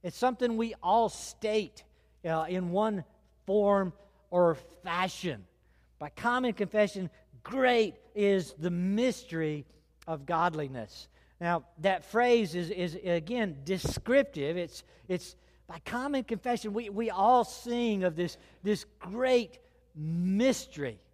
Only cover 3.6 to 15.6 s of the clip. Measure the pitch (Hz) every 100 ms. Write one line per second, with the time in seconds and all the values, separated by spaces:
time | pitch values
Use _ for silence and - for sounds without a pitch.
3.6 | 202 202 190 - - _ _ 180 175 160
4.6 | - - 180 170 185 - 180 117 90 _
5.6 | _ _ _ _ 147 - 233 247 254 -
6.6 | 196 214 208 196 180 - _ 127 - 262
7.6 | 254 240 214 - - 208 202 196 175 -
8.6 | 170 175 180 208 254 - - 165 156 151
9.6 | 135 _ _ _ - 160 139 185 175 156
10.6 | 143 131 107 - - _ _ _ 170 170
11.6 | - - 180 185 - 220 247 233 202 175
12.6 | 170 185 180 170 185 170 160 247 208 139
13.6 | 139 185 143 - - 262 277 156 139 175
14.6 | 170 - - - - 180 - - _ _